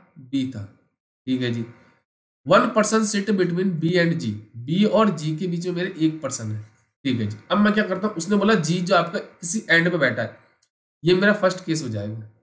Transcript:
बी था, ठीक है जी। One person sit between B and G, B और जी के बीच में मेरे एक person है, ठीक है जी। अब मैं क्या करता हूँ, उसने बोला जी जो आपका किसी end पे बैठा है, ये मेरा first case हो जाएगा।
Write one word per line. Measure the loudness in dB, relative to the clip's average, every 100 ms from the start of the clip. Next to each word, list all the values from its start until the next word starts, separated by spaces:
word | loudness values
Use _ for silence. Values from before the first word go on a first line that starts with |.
| _ -20
बी | -6 -4 -4
था, | -8 -14 _ _ _ _ _ -4
ठीक | -2
है | -2
जी। | -4 -6 -12 _ _ _ _ _ _ 4
One | 4 4
person | 0 2 2 2
sit | -2 0 0
between | 0 0 -2 0
B | 0 2
and | 2 0
G, | -4 -6 -12 -14
B | -4 2
और | 4 4 2 0
जी | -4 -4
के | -4
बीच | -4 -4
में |
मेरे | -4 -6 0 -2
एक | -2
person | -6 -6 -6
है, | -8 -12 _ _ _
ठीक | -4 -2
है | -2
जी। | -6 -2
अब | 2
मैं | 4
क्या | 2
करता | 0 -2 -4
हूँ, | -4
उसने | 0 2
बोला | 4
जी | 2 2 0
जो | 2
आपका | 2 2 -6
किसी | -10 -10 -6 -4 2
end | 2 2
पे | 2
बैठा | 0 -2
है, | -6 -10 _ _ _ _ _ _
ये | 2
मेरा | 4 4
first | 4 0 -2
case | -4 -4
हो | -4
जाएगा। | -6 -6 -10 -14 _